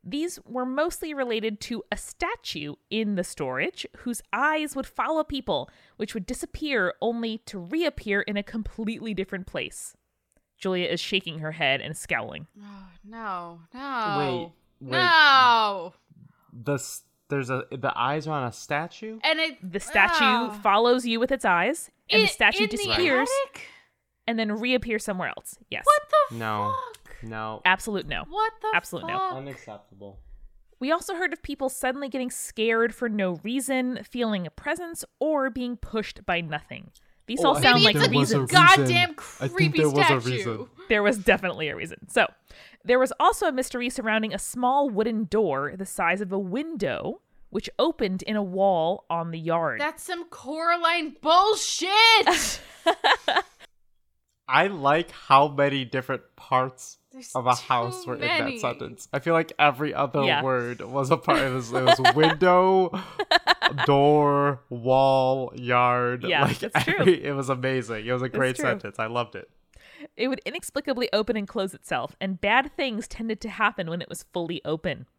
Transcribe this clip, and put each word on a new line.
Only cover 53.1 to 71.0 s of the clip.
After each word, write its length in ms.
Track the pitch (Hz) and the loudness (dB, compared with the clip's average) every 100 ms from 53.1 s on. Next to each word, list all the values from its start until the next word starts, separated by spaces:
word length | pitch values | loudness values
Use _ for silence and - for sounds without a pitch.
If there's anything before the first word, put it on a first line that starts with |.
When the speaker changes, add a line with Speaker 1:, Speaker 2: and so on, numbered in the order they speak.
| - - 339 - _ - _ _ _ _ _ _ _ - | 2 2 -2 -2 _ -20 _ _ _ _ _ _ _ 2
Speaker 3:
I 200 | 135 190 | 4 4
like 420 | 185 139 156 175 | 0 2 2 0
how 380 | - - 139 147 | -12 6 6 6
many 380 | 139 143 139 123 | 4 2 2 -2
different 360 | 131 131 131 _ _ | -6 -4 -8 _ _
parts 600 | - 127 131 131 - - _ | -2 0 0 -6 -20 -20 _
Speaker 2:
There's 200 | 262 - | -20 -8
Speaker 3:
of 140 | 131 123 | -2 0
a 80 | 123 | 0
Speaker 2:
too 80 | |
Speaker 3:
house 420 | - 123 117 120 - | 2 0 0 -6 -8
were 80 | |
in 80 | 120 | -6
that 200 | - 330 | -2 -2
Speaker 2:
many. 180 | - 240 | -2 -4
Speaker 3:
sentence. 480 | 131 120 - 113 - | -6 -6 -12 -14 -8
I 60 | 139 | -6
feel 160 | 165 | 0
like 180 | 165 160 - | 0 0 4
every 340 | 147 127 147 | 2 4 -4
other 300 | - 135 147 | -2 -2 0
Speaker 1:
Yeah. 200 | 139 147 | 2 0
Speaker 3:
word 380 | 135 127 120 123 | 0 -2 -2 -8
was 280 | 110 135 135 | -6 -4 0
a 80 | 160 | 0
part. 220 | - - | 2 2
It 120 | 135 | 0
was, 220 | 127 117 | -4 -4
it 100 | 127 | 0
was 160 | - 349 | 4 6
Speaker 1:
<laughs> 160 | 349 240 | 4 6
Speaker 3:
window, 760 | - 147 180 180 190 190 185 190 - - 392 339 - 359 - 143 - | 4 4 6 6 6 4 2 -2 -10 -8 0 2 2 2 0 0 2
door, 760 | 139 143 151 147 143 143 131 _ | 6 6 6 4 4 0 -2 _
wall, 840 | 123 120 131 135 135 131 135 131 123 | -6 2 4 6 4 2 0 -4 -8
yard. 680 | 123 123 123 123 123 127 175 | 0 2 4 2 0 -2 -2
Speaker 1:
Yeah, 180 | 156 | 2
Speaker 3:
Like, 160 | 135 - | 2 2
Speaker 1:
that's 240 | 226 160 | -2 -2
true. 100 | - 381 | 0 4
Speaker 3:
every, 240 | 190 175 | 4 4
it 80 | 139 | 0
was 160 | 139 131 | -4 -2
amazing. 560 | 131 131 131 113 110 110 | -2 0 -2 -4 -8 -4
It 60 | |
was 100 | 123 | -4
a 40 | 127 | -2
Speaker 1:
That's 120 | 139 | 0
Speaker 3:
great 180 | 127 123 | -2 0
Speaker 1:
true. 100 | 127 | -2
Speaker 3:
sentence. 340 | 107 107 - | -2 -6 -8
I 80 | 110 | -4
loved 260 | 120 117 92 | -4 -4 -8
it. 140 | - _ _ - - - 294 - | -18 _ _ -20 -20 -20 -20 -4
Speaker 1:
It 120 | 254 | -4
would 140 | 262 - | -2 -6
inexplicably 640 | 330 - 277 294 247 | -10 -8 -6 -4 -2